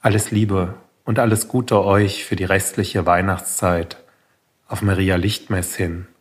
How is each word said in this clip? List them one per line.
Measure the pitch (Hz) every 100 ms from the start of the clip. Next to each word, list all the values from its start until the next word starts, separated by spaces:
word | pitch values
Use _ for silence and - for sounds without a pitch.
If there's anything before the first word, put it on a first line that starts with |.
Alles | - 107 -
Liebe | 107 107 98 90 - _ _ -
und | 117
alles | 120 107 -
Gute | 127 117 107
euch | 98 98 101 - -
für | 90
die |
restliche | 92 95 - - 95 101 85
Weihnachtszeit | 87 95 90 - - 95 87 82 - _ _ _ _ _ _ _
auf | 113
Maria | 104 92 95 90
Lichtmess | 92 107 - 95 87 -
hin. | 90 85 92 _